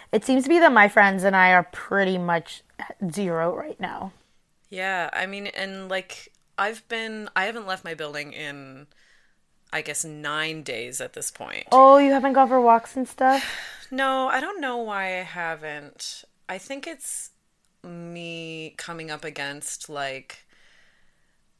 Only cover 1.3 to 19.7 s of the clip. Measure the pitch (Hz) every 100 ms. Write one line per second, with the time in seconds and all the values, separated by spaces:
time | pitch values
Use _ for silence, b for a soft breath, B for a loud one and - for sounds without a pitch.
1.3 | 190 185 185 170 - - 196 190 185 175
2.3 | 170 165 - _ - - - 185 175 190
3.3 | 165 165 175 302 - 180 - 190 - _
4.3 | _ _ _ _ 185 190 185 160 - 190
5.3 | 202 202 - 196 190 190 190 185 - -
6.3 | _ _ - 202 220 _ 226 226 214 208
7.3 | - 196 226 196 190 170 160 151 147 147
8.3 | - 151 143 135 135 143 _ _ _ _
9.3 | _ _ _ _ 156 151 147 160 151 151
10.3 | 151 156 160 143 117 120 127 127 - -
11.3 | - 78 50 - 262 269 277 277 269 269
12.3 | 262 262 254 240 226 233 262 254 - 262
13.3 | 269 - - - - - 262 269 269 262
14.3 | 214 311 403 262 240 226 202 190 185 180
15.3 | 175 165 160 156 147 147 - - - -
16.3 | _ - 190 - 277 277 320 - - -
17.3 | _ _ _ _ _ 180 175 170 170 170
18.3 | 165 165 160 160 - - 165 160 151 160
19.3 | 147 139 143 -